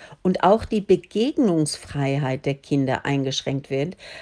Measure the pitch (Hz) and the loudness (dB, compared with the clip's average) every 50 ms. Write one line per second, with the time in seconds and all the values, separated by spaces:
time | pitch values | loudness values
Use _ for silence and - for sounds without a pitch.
0 | - - - - - 185 180 - - 180 214 226 - - 226 208 196 - 185 180 | -20 -20 -10 -4 0 0 2 4 4 4 4 4 2 0 -2 0 2 2 2 2
1 | - - - 208 233 285 - 320 262 202 170 160 151 147 - - - - - 143 | 0 -2 -2 -2 0 0 0 2 2 2 4 2 2 0 -2 -8 -10 -8 -6 -4
2 | 139 135 135 143 147 131 131 - - 139 139 139 - - 147 139 135 131 127 - | -2 -2 -2 -2 -2 -2 -4 -4 -4 -4 -6 -6 -4 -2 -2 0 0 0 -2 -2
3 | - 139 143 139 131 135 131 - - 131 135 135 - - 139 135 147 180 196 - | -2 -2 -2 -2 -2 -2 -4 -4 -4 -4 -4 -6 -6 -4 -4 -4 -4 -4 -8 -12
4 | - - - - | -18 -20 -20 -20